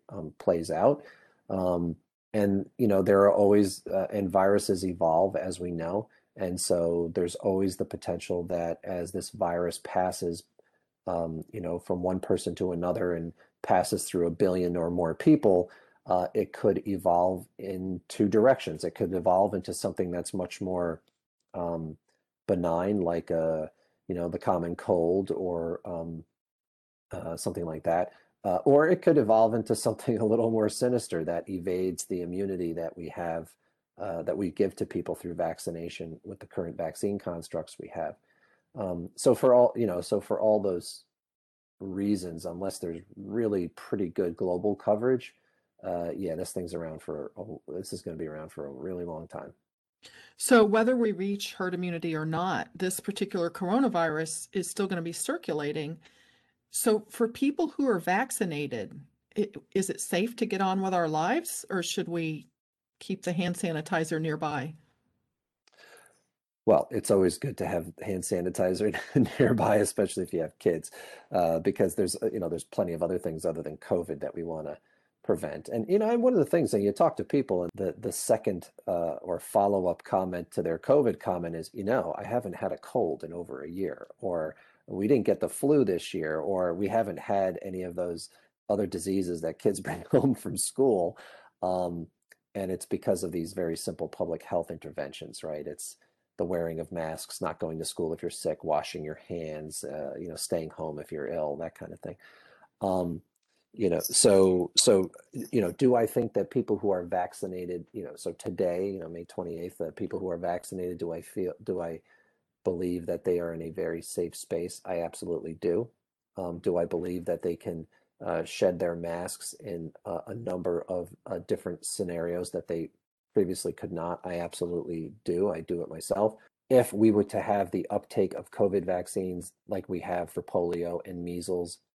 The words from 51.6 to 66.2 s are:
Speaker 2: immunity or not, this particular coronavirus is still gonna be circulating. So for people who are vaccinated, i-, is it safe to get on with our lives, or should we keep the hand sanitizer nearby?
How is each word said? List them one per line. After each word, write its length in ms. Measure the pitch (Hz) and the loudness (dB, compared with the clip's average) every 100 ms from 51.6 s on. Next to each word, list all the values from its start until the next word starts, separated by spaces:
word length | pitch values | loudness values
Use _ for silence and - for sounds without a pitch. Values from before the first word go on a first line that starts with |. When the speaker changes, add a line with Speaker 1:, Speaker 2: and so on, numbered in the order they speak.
| 180 | -4
Speaker 2:
immunity 420 | 175 180 170 165 156 | -2 -4 -4 -2 -2
or 100 | 160 | -2
not, 440 | 160 185 180 - - | -2 0 -2 -4 -4
this 240 | 185 - | -4 -2
particular 500 | - 202 196 190 170 | -6 -4 -4 -2 -2
coronavirus 960 | - 180 233 262 175 165 156 160 - - | -2 0 2 4 4 2 0 -2 -6 -6
is 160 | 196 175 | -4 -4
still 180 | - 190 | -2 -2
gonna 140 | 180 | -2
be 120 | 165 | -4
circulating. 840 | 165 - 339 - 151 147 151 147 165 - _ _ _ _ _ _ | -6 -4 -4 -2 -2 -2 -2 -4 -8 -14 _ _ _ _ _ _
So 340 | - 233 214 214 | -2 2 2 0
for 180 | - 233 | -2 -2
people 400 | 233 277 285 330 | 2 0 2 -2
who 200 | - 277 | 0 2
are 120 | 190 | 2
vaccinated, 1000 | 165 190 254 - 185 147 143 117 95 143 139 _ _ - | 2 0 0 -2 -2 -2 -2 -4 -6 -10 -20 _ _ -4
i-, 140 | 208 - - 196 | -4 -4 -4 -2
is 140 | 190 | -2
it 120 | - | -4
safe 340 | - 180 226 - | -2 0 0 -2
to 80 | 233 | -2
get 160 | 190 | 0
on 200 | 190 190 | 0 2
with 120 | 190 | 2
our 140 | 180 165 | 2 2
lives, 580 | 156 170 294 339 - - | 2 2 0 -2 -8 -4
or 140 | 190 | -4
should 240 | 170 - 175 | -2 -4 -4
we 400 | 170 160 151 - _ _ _ _ _ | -2 -4 -6 -10 _ _ _ _ _
keep 240 | - 190 | -8 -6
the 100 | - | -2
hand 220 | 175 175 175 | -2 -2 -2
sanitizer 680 | 175 156 156 170 160 160 | -2 -2 -2 0 0 -2
nearby? 520 | 160 156 156 143 143 156 _ _ _ _ _ _ _ _ _ _ - - - _ | -2 -2 -4 -4 -6 -10 _ _ _ _ _ _ _ _ _ _ -20 -20 -20 _